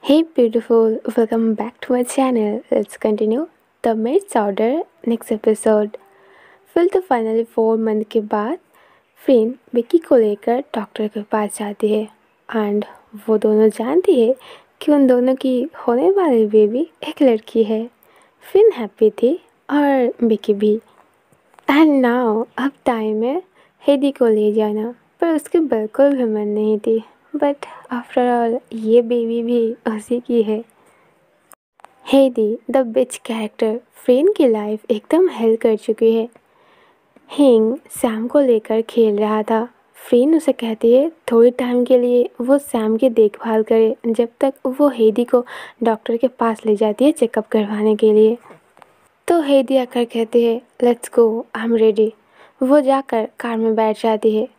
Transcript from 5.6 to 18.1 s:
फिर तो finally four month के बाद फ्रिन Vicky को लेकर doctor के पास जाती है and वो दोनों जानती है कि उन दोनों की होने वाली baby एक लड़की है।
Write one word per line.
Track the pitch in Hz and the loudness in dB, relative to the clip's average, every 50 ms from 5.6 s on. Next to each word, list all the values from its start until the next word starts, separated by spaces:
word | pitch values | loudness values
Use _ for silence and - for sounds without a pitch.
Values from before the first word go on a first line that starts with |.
| - 226 214 214 214 208 - - _ _ _ _ _ _ _ _ _ _ _ _ _ _ _ | 0 0 2 2 0 -2 -8 -16 _ _ _ _ _ _ _ _ _ _ _ _ _ _ _
फिर | 349 339 | 0 0
तो | 381 - 381 | 2 0 -2
finally | 370 - 269 233 226 220 220 226 226 | -2 0 -2 -2 -2 -2 -2 -2 -4
four | 233 _ - 226 220 226 220 220 | -2 _ -2 0 0 0 0 0
month | 220 214 214 220 _ | -2 -2 -2 -4 _
के | - 226 | -4 -4
बाद | 214 214 - 208 208 233 320 349 _ _ _ _ _ _ _ _ _ _ _ _ - | -2 -2 -4 -4 -4 -4 -8 -10 _ _ _ _ _ _ _ _ _ _ _ _ 0
फ्रिन | - 269 233 220 226 254 - _ _ - | 2 4 4 4 0 -4 -10 _ _ -4
Vicky | 240 233 _ - | -4 -2 _ 0
को | 339 330 - 311 | 0 2 4 2
लेकर | 247 220 214 208 208 - - 233 254 | 4 4 2 -2 -4 -4 -4 -4 -4
doctor | 277 _ - 233 208 - _ - 214 | -4 _ -8 -8 -8 -8 _ -8 -8
के | 208 _ 214 | -6 _ -10
पास | 208 _ - 214 208 202 - - | -8 _ -4 -4 -4 -4 -6 -10
जाती | 214 208 208 _ - 214 214 | -10 -10 -8 _ -2 -2 -2
है | 214 220 214 _ _ _ _ _ _ _ - - | -2 -4 -6 _ _ _ _ _ _ _ -8 -6
and | 220 214 208 202 208 208 - - - _ _ - 208 - | -4 -4 -2 -2 -4 -4 -6 -16 -20 _ _ -20 -14 -4
वो | - 220 | -2 -2
दोनों | 214 208 214 214 214 220 214 | 0 2 0 2 4 2 2
जानती | 202 - 226 247 285 349 381 - 349 254 226 | 2 -2 -6 -2 -2 0 2 2 2 2 2
है | 220 269 - - - - - _ _ _ _ | 2 0 -4 -6 -20 -20 -20 _ _ _ _
कि | - - | -2 0
उन | 294 285 277 | 2 4 4
दोनों | 254 254 247 247 254 262 | 4 2 2 2 0 -2
की | 262 - 262 254 247 247 330 _ - - | -2 -2 -4 -2 -2 -4 -6 _ -8 -4
होने | - 233 247 294 359 | -2 -2 0 2 2
वाली | 392 403 370 320 254 226 220 | 2 2 0 2 2 2 0
baby | 208 208 214 214 208 220 254 330 - _ _ - | 2 4 4 2 4 0 -4 -6 -6 _ _ -12
एक | 302 311 - | -12 -4 0
लड़की | 302 254 226 220 - - - 226 226 | 2 2 2 0 -4 -4 -2 -2 0
है। | 208 220 214 226 247 _ _ _ _ | 0 -2 -6 -6 -8 _ _ _ _